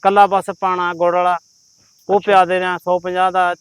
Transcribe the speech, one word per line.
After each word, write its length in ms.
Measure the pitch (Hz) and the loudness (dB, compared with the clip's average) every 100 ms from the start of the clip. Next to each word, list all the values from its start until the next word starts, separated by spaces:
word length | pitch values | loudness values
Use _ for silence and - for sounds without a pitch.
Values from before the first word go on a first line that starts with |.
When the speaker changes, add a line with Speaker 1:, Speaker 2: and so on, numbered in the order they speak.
Speaker 1:
ਕੱਲਾ 240 | 196 202 202 | 0 4 4
ਬਸ 180 | 190 180 190 | 2 -4 -8
ਪਾਣਾ, 340 | 190 180 175 | -4 -2 -4
ਗੁੜ 200 | 175 175 | -2 -2
ਵਾਲਾ, 240 | 175 180 175 _ _ _ _ _ _ - | 0 0 -2 _ _ _ _ _ _ -2
ਉਹ 100 | 196 | -2
Speaker 2:
ਅੱਛਾ। 140 | 196 | 2
Speaker 1:
ਪਿਆ 120 | 196 | 2
ਦੇ 140 | 180 185 | 4 0
ਰਿਹਾ 200 | 185 175 | -4 -6
ਸੌ 200 | - 180 | -4 -4
ਪੰਜਾਹ 340 | 175 180 185 | -4 -2 0
ਦਾ 220 | 185 180 175 | 0 -2 -4